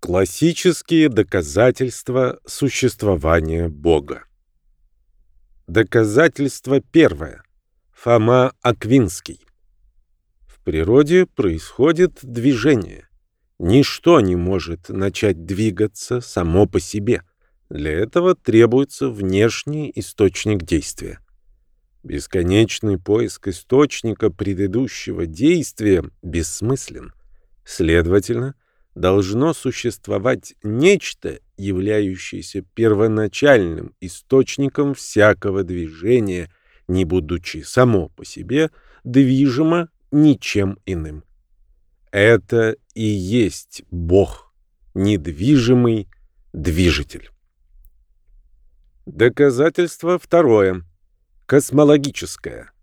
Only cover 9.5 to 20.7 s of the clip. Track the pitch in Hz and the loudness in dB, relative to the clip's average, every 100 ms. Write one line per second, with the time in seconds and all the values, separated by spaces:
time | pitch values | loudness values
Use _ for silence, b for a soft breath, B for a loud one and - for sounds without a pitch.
9.5 | _ _ _ _ _ _ _ _ _ _ | _ _ _ _ _ _ _ _ _ _
10.5 | _ - 80 82 123 147 180 180 - 104 | _ -6 -4 2 2 4 2 0 -2 -4
11.5 | 80 - - 139 165 180 - 131 117 120 | -4 -10 0 0 2 0 -2 -12 -4 0
12.5 | 123 170 135 90 - _ _ _ _ _ | 0 2 0 -2 -14 _ _ _ _ _
13.5 | _ 85 117 139 - - 170 98 90 87 | _ 2 2 2 0 2 4 4 -2 -2
14.5 | 95 82 85 - 104 98 - 107 82 82 | -4 -6 -14 -12 -6 -4 -2 -2 -2 -6
15.5 | 95 110 90 107 - - 123 123 - 85 | -4 -4 -2 -4 -4 -8 -8 -6 -6 0
16.5 | 87 107 - - 107 101 110 - _ _ | 2 2 0 -4 -8 -4 -4 -4 _ _
17.5 | _ _ 78 76 78 110 175 180 180 - | _ _ -10 -6 -4 -2 0 0 0 2
18.5 | 113 117 123 139 - 135 107 95 95 113 | 4 6 4 -2 -4 -6 -4 -2 2 0
19.5 | - - 151 147 - - - 98 - - | -2 -10 -10 -10 -10 -14 0 0 0 -4
20.5 | 104 85 | -4 -2